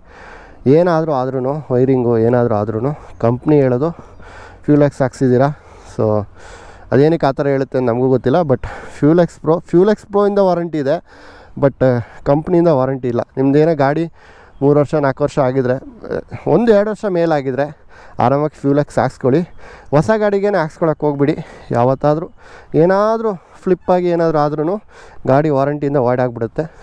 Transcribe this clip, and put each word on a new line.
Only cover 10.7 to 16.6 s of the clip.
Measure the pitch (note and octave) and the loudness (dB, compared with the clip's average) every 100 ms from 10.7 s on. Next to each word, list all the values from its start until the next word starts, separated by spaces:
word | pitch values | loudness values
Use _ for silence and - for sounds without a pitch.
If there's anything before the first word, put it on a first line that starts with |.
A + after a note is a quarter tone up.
| D3+ | -4
ಇದೆ, | C3+ E3+ - - - - - - | -2 -4 -6 -20 -20 -20 -20 -2
but | C3+ - C3 A#2+ - - C#3 | -2 0 0 0 -4 -6 -2
ಕಂಪ್ನಿಯಿಂದ | D3 D#3 F3 E3+ | -2 0 2 2
ವಾರಂಟಿ | C3+ C3 C3+ B2 | 2 0 -4 -4
ಇಲ್ಲ. | A#2 - C3+ | -4 -4 -2
ನಿಮ್ದೇನೋ | C3+ C#3+ D#3+ D3+ | 0 2 2 0
ಗಾಡಿ | C3+ D#3 E3 - - - - - | 0 -2 -6 -10 -20 -20 -20 -2
ಮೂರು | C#3 D3 | 2 2
ವರ್ಷ, | C#3 D#3 | 0 0
ನಾಲ್ಕು | C#3 C3 | -2 -2
ವರ್ಷ | D3 D3+ | -4 -2
ಆಗಿದ್ರೆ, | B2+ C3+ B2 C3 - - - - - - C#3 | -2 0 -2 -4 -8 -18 -10 -10 -10 -10 0
ಒಂದು | D#3+ | 2